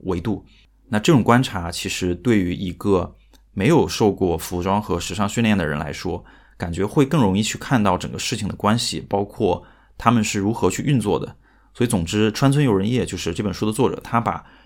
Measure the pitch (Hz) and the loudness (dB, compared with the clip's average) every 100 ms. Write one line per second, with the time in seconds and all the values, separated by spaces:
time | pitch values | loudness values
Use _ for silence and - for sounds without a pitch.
0 | 95 87 107 95 - _ _ _ - 107 | -6 -4 -2 -4 -8 _ _ _ -4 0
1 | 107 147 110 120 131 92 85 - 95 - | 4 4 6 4 2 -4 -6 -6 -6 -4
2 | 90 85 123 110 87 80 92 82 104 92 | -2 0 2 2 2 -2 -6 -4 0 2
3 | 85 - _ - _ - 101 160 85 - | 0 -10 _ -20 _ 0 4 4 2 2
4 | 110 - 92 85 - 90 92 101 107 87 | 2 2 0 0 -4 -4 0 0 -2 -4
5 | - 90 101 120 113 101 76 73 76 - | -4 -4 -2 0 2 2 0 -4 -6 -6
6 | 90 85 - - _ - 90 82 104 156 | -6 -6 -10 -20 _ -10 -6 -4 0 0
7 | 135 165 104 95 110 - - 131 101 90 | 2 2 2 2 0 -4 -2 0 2 0
8 | - 60 - 113 98 82 101 117 - 82 | -2 -8 -6 -4 -6 -2 0 2 0 -6
9 | - 101 101 - 101 87 - - _ - | -2 -2 -2 0 0 0 -6 -20 _ -2
10 | 117 120 107 104 98 110 92 - - 135 | 2 4 2 0 0 2 0 0 0 2
11 | 202 - - - _ _ _ - 120 107 | 2 0 -2 -12 _ _ _ -4 -2 0
12 | 85 107 110 104 139 143 139 98 101 123 | 0 2 2 2 2 4 2 2 0 -2
13 | 85 90 85 85 104 90 107 110 113 - | -2 -4 -6 -4 -4 -2 -2 0 0 -2
14 | - 117 110 82 - - | -4 -2 -2 -4 -10 -20